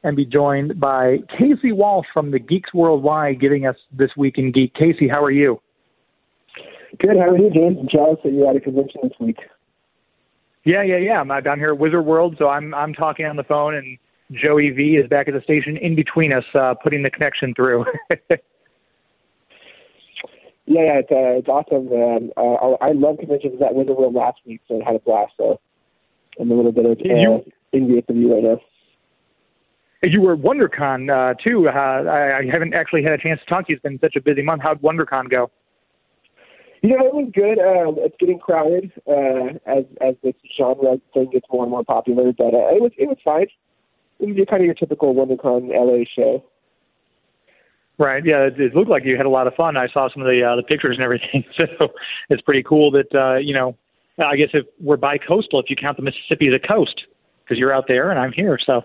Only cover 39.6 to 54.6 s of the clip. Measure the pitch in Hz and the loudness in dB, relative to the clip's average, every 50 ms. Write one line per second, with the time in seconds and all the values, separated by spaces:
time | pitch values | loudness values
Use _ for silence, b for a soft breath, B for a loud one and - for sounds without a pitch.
39.6 | _ - 135 135 131 131 - - 127 131 131 _ - 131 127 _ _ 135 - - | _ -2 -2 -2 -2 -4 -8 -4 -2 -2 -2 _ -6 -6 -6 _ _ -18 -4 -2
40.6 | 135 123 131 135 135 131 127 127 _ _ _ 135 131 131 127 127 - _ - 123 | -2 -2 0 0 0 0 0 -2 _ _ _ -2 -2 0 -2 -4 -4 _ -4 -4
41.6 | 120 120 123 123 117 - 127 113 - - 120 123 127 127 120 - 131 117 113 117 | -2 -4 -4 -6 -4 -2 -2 -2 0 0 0 2 2 0 2 0 0 2 2 2
42.6 | - 98 160 208 240 240 _ - 269 294 269 _ _ 156 151 160 196 - _ _ | 2 4 2 2 2 0 _ -2 -4 -4 -4 _ _ -2 0 0 -2 -2 _ _
43.6 | _ _ _ _ _ _ _ _ _ _ _ _ - 208 202 196 196 - 220 190 | _ _ _ _ _ _ _ _ _ _ _ _ -8 -4 0 -2 0 0 2 2
44.6 | 185 170 165 - 175 151 151 - 151 139 127 131 135 131 127 131 - 135 123 123 | 2 0 0 -2 -4 -4 -2 0 0 2 2 2 0 0 -2 -2 0 0 0 0
45.6 | 127 123 - 117 123 127 123 120 120 - - - 120 123 123 127 _ _ _ _ | -2 0 0 2 2 4 2 2 0 -2 -2 0 0 0 0 -2 _ _ _ _
46.6 | _ _ _ _ _ _ _ _ _ _ _ _ _ _ _ _ _ _ _ _ | _ _ _ _ _ _ _ _ _ _ _ _ _ _ _ _ _ _ _ _
47.6 | _ _ _ _ _ _ _ - 151 139 135 139 160 156 151 139 135 135 127 139 | _ _ _ _ _ _ _ -2 -2 0 0 -2 0 2 2 2 2 0 0 0
48.6 | 139 123 120 160 214 240 180 135 - 135 127 123 135 139 135 131 127 123 - - | -2 0 2 0 2 2 0 0 0 -2 -2 0 0 0 2 2 0 -2 0 0
49.6 | 165 165 151 135 127 123 - 147 135 127 - 143 131 127 127 123 123 120 120 120 | -2 -2 0 -2 -4 -2 -2 -2 -2 -2 -4 -4 -2 0 2 2 2 0 0 -2
50.6 | 123 - 151 143 - 135 123 120 127 123 120 117 - - - 135 123 - - - | -2 -2 -4 -2 -2 -4 -2 -2 -2 -2 -2 -4 -4 -4 -4 -4 -4 -4 -4 -4
51.6 | 165 - - - 160 - - B B B B B B B 139 117 - - 143 131 | -4 -4 0 -2 -2 -2 -2 B B B B B B B -4 -2 0 0 0 0
52.6 | 123 - 156 151 151 147 135 143 131 - - 139 135 131 131 131 143 147 143 135 | 2 2 4 4 6 6 6 4 2 2 0 0 2 2 0 0 -2 -2 -2 -2
53.6 | 127 127 123 _ _ _ _ _ _ _ _ - 160 147 143 143 151 143 - 151 | -2 -4 -6 _ _ _ _ _ _ _ _ -4 -2 -2 2 0 0 2 0 -4